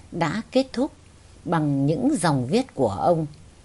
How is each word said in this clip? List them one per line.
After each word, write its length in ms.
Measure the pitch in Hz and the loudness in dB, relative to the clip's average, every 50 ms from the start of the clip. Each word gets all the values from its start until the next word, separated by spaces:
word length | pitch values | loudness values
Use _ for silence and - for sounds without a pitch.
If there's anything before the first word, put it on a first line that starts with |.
| - - - | -18 -10 -6
đã 300 | 170 170 151 170 214 226 - - | -4 -2 -2 -2 -4 -4 -2 0
kết 140 | 254 269 262 - | 0 0 0 -2
thúc 200 | 226 269 311 - - - - - - - - - - - | -4 -4 -4 -6 -10 -20 -20 -20 -20 -20 -20 -20 -12 -6
bằng 420 | - 175 165 151 147 139 139 139 | -2 0 0 0 0 0 2 2
những 300 | 143 165 156 233 285 320 196 | 0 0 0 0 0 0 0
dòng 260 | - 165 143 131 123 | 0 0 0 0 0
viết 280 | 123 175 240 254 - - | 0 0 0 -2 -2 -2
của 160 | - 131 107 | 0 0 0
ông 360 | 98 95 - 156 175 160 156 147 - - - - - - | 0 0 2 2 2 2 0 -6 -8 -14 -20 -20 -20 -20